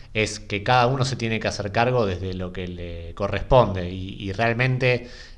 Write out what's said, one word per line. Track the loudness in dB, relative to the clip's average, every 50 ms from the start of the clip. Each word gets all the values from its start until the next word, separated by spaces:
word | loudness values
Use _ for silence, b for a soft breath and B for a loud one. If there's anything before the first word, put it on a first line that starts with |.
| B B B
es | -2 -2 -2 -2 -8
que | -8 -6 -6 -4 0
cada | 4 4 4 6 4
uno | 4 2 0
se | 0 -2
tiene | -2 -2 -2 -2 0
que | -2 -2
hacer | -2 -2 -4 -2
cargo | 0 2 2 2 4 2 2
desde | 2 0 -2 -4 -6 -4
lo | -4 -6 -6 -6
que | -6 -8 -8
le | -8 -8 -8 -10 -10 -10 -10 -10 -6
corresponde. | -4 -4 -2 -2 -2 2 6 8 8 8 6 4 -2 -4 -4
Y, | -6 -6 -8 -8 -8 -8
y | -6 -6 -2
realmente | 0 2 2 2 2 2 2 2 2 2 2 2 0 -2 B B B B B B